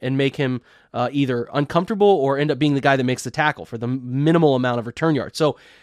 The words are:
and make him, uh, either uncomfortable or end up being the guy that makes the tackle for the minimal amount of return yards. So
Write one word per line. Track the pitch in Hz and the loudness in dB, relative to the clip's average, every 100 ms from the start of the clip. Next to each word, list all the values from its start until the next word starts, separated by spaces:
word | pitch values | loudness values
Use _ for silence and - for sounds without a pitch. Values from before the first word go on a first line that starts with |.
and | 127 135 | -4 0
make | 139 | -2
him, | - 131 123 _ _ _ | 0 -4 -4 _ _ _
uh, | 113 120 | -4 -2
either | 143 135 120 - | 0 0 -2 -2
uncomfortable | 143 143 170 180 208 202 | -4 0 -2 -2 2 4
or | 180 135 135 | 4 2 0
end | 151 | 0
up | 131 | 0
being | 151 | 2
the | 139 | 2
guy | 139 135 | 2 2
that | |
makes | 127 123 | 0 -2
the | 127 | -6
tackle | 156 151 143 | -2 -2 -2
for | 123 117 | -10 -8
the | 117 | -6
minimal | 131 123 131 151 170 151 131 | -6 -4 0 2 4 4 4
amount | 127 120 | 0 -2
of | 113 | -6
return | - 160 | -2 0
yards. | 143 95 - | 0 -4 0
So | 156 - - - | 0 -2 -14 -20